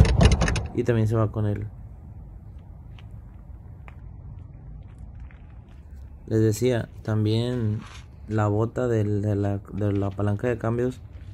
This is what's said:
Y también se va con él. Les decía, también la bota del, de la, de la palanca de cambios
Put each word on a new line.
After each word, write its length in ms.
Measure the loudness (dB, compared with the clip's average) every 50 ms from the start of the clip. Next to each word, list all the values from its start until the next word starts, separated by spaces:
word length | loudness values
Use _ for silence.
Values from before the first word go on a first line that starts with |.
| 12 12 8 8 8 8 8 6 4 2 0 -2 -2 -2 -2
Y 100 | 0 2
también 240 | 4 4 4 4 4
se 80 | 4
va 160 | 4 2 2
con 140 | 2 0 0
él. 200 | 0 0 -2 -4 -8 -10 -12 -16 -16 -16 -16 -16 -16 -14 -14 -14 -14 -16 -16 -16 -16 -16 -16 -16 -16 -18 -16 -16 -16 -16 -16 -16 -16 -16 -16 -16 -16 -16 -16 -16 -16 -16 -16 -14 -16 -16 -16 -16 -16 -16 -16 -16 -16 -16 -16 -14 -14 -14 -14 -16 -16 -18 -18 -16 -16 -16 -16 -16 -16 -16 -16 -16 -16 -16 -16 -16 -16 -18 -18 -18 -18 -18 -18 -18 -20 -20 -20 -18 -18 -16 -16 -16 -16 -18 -14 -4
Les 140 | 2 4 6
decía, 480 | 6 6 4 4 4 4 4 2 0 -4 -8 -8
también 800 | -2 0 2 4 4 4 4 4 2 0 0 0 0 0 0 -2 -4 -10 -16 -16 -16 -16 -18 -14 -6 -2
la 180 | 2 2 4
bota 400 | 4 4 2 2 0 0 0 2
del, 360 | 2 4 2 2 2 2 2
de 120 | 2 2 2
la, 260 | 2 2 0 0 -2 -4 -6
de 200 | -4 0 2 2
la 180 | 4 2 2 0
palanca 360 | 0 0 0 2 2 2 2
de 100 | 0 0
cambios 440 | 0 0 0 0 2 0 0 -2 -4 -12 -16 -16 -14 -14 -14